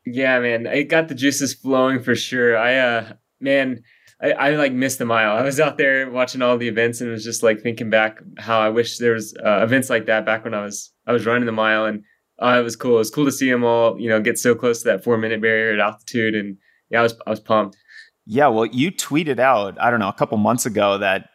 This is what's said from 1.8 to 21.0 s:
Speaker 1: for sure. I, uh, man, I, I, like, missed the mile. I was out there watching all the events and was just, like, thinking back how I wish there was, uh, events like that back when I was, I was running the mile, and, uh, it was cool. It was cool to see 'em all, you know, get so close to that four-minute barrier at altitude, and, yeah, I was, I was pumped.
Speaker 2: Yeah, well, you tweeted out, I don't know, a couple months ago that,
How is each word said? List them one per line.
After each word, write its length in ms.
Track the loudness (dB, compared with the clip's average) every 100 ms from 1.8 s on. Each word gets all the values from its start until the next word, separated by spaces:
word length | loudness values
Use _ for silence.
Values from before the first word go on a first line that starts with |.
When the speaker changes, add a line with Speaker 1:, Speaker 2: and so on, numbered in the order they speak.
| 2 0
Speaker 1:
for 140 | -2 -4
sure. 420 | -2 0 2 2
I, 180 | 2 2
uh, 380 | 0 -2 -6 -16 _ _
man, 440 | 0 0 0 -4 _ _ _ -6
I, 100 | -2
I, 180 | 0 0 2
like, 180 | 0
missed 260 | 0 -2 -2
the 60 | 0
mile. 300 | 2 2 2
I 80 |
was 160 | 0 0
out 180 | 0 2
there 320 | 0 0 -2
watching 320 | -2 -2 0
all 160 | 0 0
the 100 | 0
events 340 | 0 0 0
and 100 | -6
was 120 | -8
just, 200 | -8 0
like, 180 | 2 2
thinking 280 | -2 -6 0
back 300 | 2 0 -4 -20 -16
how 220 | -2 0
I 100 | 2
wish 280 | 0 -2 0
there 160 | 0
was, 220 | 0 -4 -6
uh, 180 | 0 2
events 260 | 2 0 0
like 180 | -2 0
that 180 | 0 0
back 180 | -4
when 100 | -4
I 100 | -6
was, 280 | -6 -10 -16 _ -2
I 60 |
was 140 | 0 2
running 200 | 0 0
the 60 |
mile, 340 | 0 2 2 0
and, 180 | -4 -12 _ _ -4
uh, 160 | 2 2
it 40 |
was 120 | 0 -4
cool. 200 | 0 2
It 40 |
was 120 | 2
cool 140 | 0 -2
to 60 |
see 200 | 0 0
'em 120 | 2
all, 360 | 2 4 2 0
you 100 | 0
know, 100 | 0
get 180 | 0 0
so 180 | 2 2
close 260 | 2 -2
to 80 | 0
that 140 | -2
four-minute 380 | 0 0 0 0
barrier 320 | 2 2 2
at 60 | 2
altitude, 540 | 0 -2 -8 -2 0 -2
and, 220 | -6 -12 _ _ -4
yeah, 100 | 0
I 40 |
was, 120 | 0 0 -6
I 40 |
was 100 | -6
pumped. 380 | 0 0 0 -6 _ -20 -20 _ -6
Speaker 2:
Yeah, 220 | 2 4
well, 180 | 4 0
you 260 | 0 -2
tweeted 480 | -2 -4 -2 -2 0
out, 400 | 2 2 0 0
I 100 | 0
don't 100 | 2
know, 100 | -2
a 40 |
couple 240 | -2 -4 0
months 280 | 0 0 -2
ago 320 | 0 0
that, 300 | 2